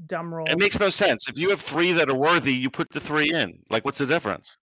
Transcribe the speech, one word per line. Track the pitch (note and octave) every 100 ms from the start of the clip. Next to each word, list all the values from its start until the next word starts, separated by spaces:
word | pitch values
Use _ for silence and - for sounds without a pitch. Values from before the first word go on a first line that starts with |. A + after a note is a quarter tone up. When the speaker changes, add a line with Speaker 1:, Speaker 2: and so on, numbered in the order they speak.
| D#3
Speaker 1:
dumb | E3+ E3+
rule. | E3 C#3+
Speaker 2:
It | E3
makes | G3+ -
no | G3
sense. | - G3 A#2 C3
If | C3
you | F#3
have | G3
three | - D3 F3
that | E3 C#3
are | C3
worthy, | D3+ E3+ C3
you | B2+ C3
put | - E3
the | D3+
three | - D3+ D3+
in. | E3 G2 - -
Like, | A2 C#3
what's | -
the | C3+
difference? | C3 G#2 E2+ - -